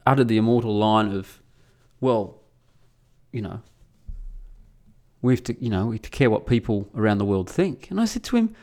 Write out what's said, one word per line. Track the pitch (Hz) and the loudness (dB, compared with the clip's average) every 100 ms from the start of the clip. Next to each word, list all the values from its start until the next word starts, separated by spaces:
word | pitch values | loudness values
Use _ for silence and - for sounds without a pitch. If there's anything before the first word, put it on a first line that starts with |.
| - | 0
uttered | 139 120 | 2 4
the | 110 | 4
immortal | 110 120 117 104 | 4 2 2 0
line | 107 110 107 | 4 4 2
of, | 98 95 - _ _ _ _ _ - | -4 -8 -18 _ _ _ _ _ -4
"Well, | 127 113 98 - _ _ _ _ _ _ _ _ _ | 0 0 -2 -10 _ _ _ _ _ _ _ _ _
you | 120 | -8
know, | 101 110 - _ - _ - - - - - - - _ _ - _ - | -8 -10 -16 _ -20 _ -16 -14 -14 -16 -18 -20 -20 _ _ -20 _ -4
we | 123 | 0
have | 123 | 0
to, | - 113 | -2 -6
you | 117 | -2
know, | 95 110 | -2 -2
we | 110 | -4
have | |
to | - | -8
care | - 127 | 0 2
what | 107 - | 2 0
people | 117 - 104 98 | 0 0 -4 -4
around | - 107 101 | -2 0 2
the | |
world | 101 95 92 | 2 0 -2
think." | - 185 - - | -2 -2 -2 -8
And | 190 | -2
I | |
said | 226 233 | -2 -4
to | - 240 | -2 0
him, | 226 - | 0 -4